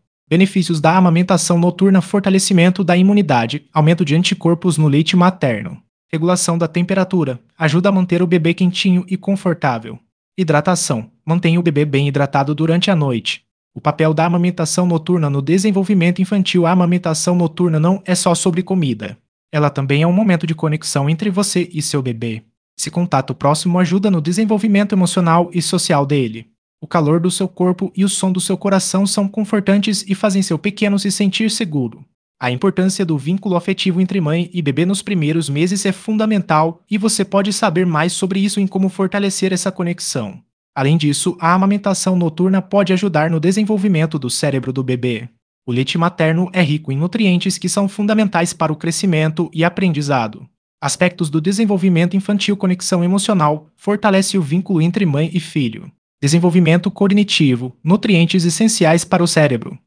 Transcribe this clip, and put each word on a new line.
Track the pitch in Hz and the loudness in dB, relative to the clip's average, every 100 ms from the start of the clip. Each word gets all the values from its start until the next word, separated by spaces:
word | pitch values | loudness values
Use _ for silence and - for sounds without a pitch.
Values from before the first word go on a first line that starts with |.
| _ _ - | _ _ -2
Benefícios | 165 190 190 170 160 | 2 2 2 -2 0
da | 160 180 | 2 4
amamentação | 180 165 180 185 - 175 | 4 4 2 0 2 2
noturna: | 175 180 196 190 | 2 2 4 4
fortalecimento | - 202 196 190 - 185 175 185 | 2 -2 2 0 2 4 4 2
da | 180 175 | 2 4
imunidade, | 190 202 160 123 113 147 _ | 4 4 4 2 0 -6 _
aumento | 156 151 170 | 2 4 4
de | 156 156 | 2 2
anticorpos | 180 - 165 170 185 151 | 0 0 0 0 0 2
no | 156 | 2
leite | 143 160 185 | 2 2 4
materno. | 180 180 139 107 90 - _ _ - | 2 2 -2 -2 -6 -14 _ _ -8
Regulação | 160 170 180 - 170 | -2 0 0 0 -2
da | 165 | -2
temperatura, | 175 175 190 185 185 139 123 _ - | -2 -2 0 0 0 -2 -6 _ -4
ajuda | 160 160 190 | 0 2 2
a | |
manter | 190 180 170 | 0 0 0
o | 180 | 2
bebê | 175 160 | 2 0
quentinho | 170 185 180 196 180 - | 0 0 0 0 0 0
e | 185 | -6
confortável. | - 196 185 165 139 117 110 120 _ _ _ - | -4 -4 -2 -2 -2 -4 -8 -16 _ _ _ -6
Hidratação, | 170 147 147 175 - 127 110 _ - | 0 2 2 -2 -2 -4 -6 _ -2
mantém | 170 175 170 | 0 2 2
o | |
bebê | 170 147 151 | 2 2 0
bem | 135 143 | 2 0
hidratado | 139 143 143 139 151 | 0 0 0 -2 -2
durante | 160 170 208 | 0 0 2
a | 175 | 0
noite. | 143 117 - - _ _ _ | 0 -2 -4 -10 _ _ _
O | - | -6
papel | 147 151 156 | -4 0 0
da | 156 165 | 2 2
amamentação | 175 180 175 156 - 180 | 2 0 -2 -4 0 0
noturna | 165 160 180 151 | 0 0 0 0
no | 139 | -2
desenvolvimento | 139 185 208 190 190 202 170 180 | 0 0 2 0 2 2 2 0
infantil. | 185 202 185 185 165 | 0 0 2 2 2
A | |
amamentação | 180 175 175 170 156 - 175 | 4 4 2 0 -2 0 0
noturna | 165 160 180 156 | 0 0 0 2
não | 165 190 - | 2 0 -2
é | 180 | -2
só | 185 170 | 0 0
sobre | 190 170 | 0 -2
comida. | 185 190 147 110 101 - _ _ _ | -2 -2 -2 -2 -8 -14 _ _ _
Ela | 151 147 | 0 0
também | 143 139 143 | 0 -2 2
é | 165 | 2
um | |
momento | 180 214 170 165 | 2 2 0 0
de | 160 | -4
conexão | 160 156 - 143 139 | -2 -4 -4 -2 0
entre | 160 208 | 0 -2
você | 185 202 180 175 | -2 -2 -2 -4
e | 151 | -6
seu | 147 147 | -4 -4
bebê. | 127 113 117 110 - _ _ - | -4 -6 -6 -8 -12 _ _ -12
Esse | - | -8
contato | 175 180 135 131 127 | -4 -2 -2 -2 -2
próximo | 143 156 185 180 | 0 0 0 0
ajuda | 180 190 202 | 2 0 0
no | 175 | 0
desenvolvimento | 151 180 220 214 220 196 208 | 0 -2 0 0 2 0 2
emocional | 196 175 - 170 165 175 | 0 0 2 2 2 2
e | 175 | -2
social | 151 180 - 151 139 | -2 -2 0 0 0
dele. | 143 120 110 113 _ _ _ | 0 -2 -6 -16 _ _ _
O | 151 | -6
calor | 170 147 170 | -2 2 2
do | 180 | 0
seu | - 190 | -2 -6
corpo | - 180 180 196 - | -2 -2 0 -4 -2
e | |
o | 196 | -2
som | - 190 | 0 -2
do | 185 | -2
seu | 175 180 | -2 -4
coração | 202 196 - 190 196 | 0 0 0 0 0
são | - 196 | 0 -2
confortantes | 220 208 214 196 202 208 202 - | -2 -2 -2 2 2 2 -4 -4
e | |
fazem | 196 214 196 | -2 0 0
seu | 185 156 | 0 -2
pequeno | 208 202 208 202 | -4 -2 0 0
se | 202 | -2
sentir | - 202 - 220 | 0 0 0 -2
seguro. | 220 196 147 120 - - _ _ - | -2 -4 -4 -4 -8 -20 _ _ -8
A | 123 | -4
importância | 123 196 180 190 190 180 | -2 -2 0 -2 -2 -2
do | 151 | -2
vínculo | 135 190 202 175 | -2 -4 -2 -4
afetivo | 175 190 190 175 | -2 -4 -2 0
entre | 185 196 | 0 -2
mãe | 151 165 175 | -2 -2 -4
e | 180 | -4
bebê | 147 131 175 | -4 -2 -2
nos | 196 | -2
primeiros | - 190 151 165 143 | -4 -4 -2 -2 -2
meses | 143 175 196 196 | -2 -2 -2 -4
é | |
fundamental, | 190 - 214 214 208 180 156 160 170 - | -4 -4 -2 0 -2 0 0 0 -4 -6
e | 208 | -2
você | 214 - | 0 0
pode | 185 196 202 | 0 0 0
saber | 202 214 165 180 | 0 -2 0 0
mais | 156 170 | 0 -2
sobre | - 190 196 | -2 -4 -2
isso | 202 196 | -2 -2
em | 190 | -2
como | 190 190 | 0 -2
fortalecer | 185 185 202 202 - 190 | -2 -4 -2 -4 -2 -2
essa | 180 202 | -2 -4
conexão. | 190 175 175 - 139 107 - _ _ _ - | -4 -4 -4 -6 -6 -8 -12 _ _ _ -2
Além | 135 160 | 2 2
disso, | 151 139 185 175 | 2 0 -2 -2
a | 165 | 0
amamentação | 180 196 202 202 185 196 185 | 2 2 0 -2 -2 0 0
noturna | 170 156 185 190 | -2 0 0 0
pode | 185 202 190 | 0 0 2
ajudar | 185 202 151 160 | 0 0 0 0
no | 165 | 0
desenvolvimento | 170 196 208 214 202 165 160 156 | 0 0 0 0 2 2 0 -2
do | 123 | -4
cérebro | - 151 135 120 | -2 -2 -2 -4
do | 131 | -4
bebê. | 127 127 123 113 120 _ _ _ - | -2 -2 -2 -4 -8 _ _ _ -6
O | |
leite | 123 135 170 | -4 -2 0
materno | 170 175 160 165 180 | -2 0 0 0 -2
é | 185 | -2
rico | 151 151 156 | 0 -2 -4
em | 135 | -4
nutrientes | 175 226 202 175 190 - | -4 0 0 2 0 -4
que | 185 | -4
são | 202 196 | -2 -4
fundamentais | 202 208 220 208 - 175 | -2 -2 0 0 0 -2
para | - 160 | -2 -4
o | 156 | -2
crescimento | 170 165 196 156 156 156 170 | -4 -2 0 0 0 -2 -4
e | 160 | 0
aprendizado. | 165 - 185 147 143 135 113 - - _ _ - | 0 0 -2 -2 -2 -2 -2 -8 -20 _ _ -8
Aspectos | 143 - 180 180 160 | -6 0 -2 0 -4
do | 156 | -2
desenvolvimento | 160 202 220 196 190 170 175 196 | -2 0 0 2 2 2 2 0
infantil: | 196 208 - 202 | -2 -2 -2 -2
conexão | 185 180 - 180 175 | 0 -2 -2 0 0
emocional, | 196 - 196 151 151 - _ | 0 0 2 2 0 -6 _
fortalece | - 208 214 190 190 196 | -4 0 2 2 2 0
o | |
vínculo | 143 170 185 175 | 0 -2 0 0
entre | 165 185 180 | 0 0 0
mãe | 143 160 | 0 0
e | 180 | -2
filho. | - 160 123 107 - _ _ - | -4 -4 -4 -4 -16 _ _ -4
Desenvolvimento | 139 170 175 175 160 170 180 | 0 2 4 4 4 4 2
cognitivo, | - 202 202 202 - 147 120 127 - | 0 2 4 2 2 2 2 -2 -6
nutrientes | 156 208 214 175 165 190 170 | 0 0 4 2 4 2 0
essenciais | 160 220 220 160 170 | 2 0 2 2 2
para | - 185 | 2 0
o | 175 | 2
cérebro. | - 147 120 - - | 2 2 0 -6 -16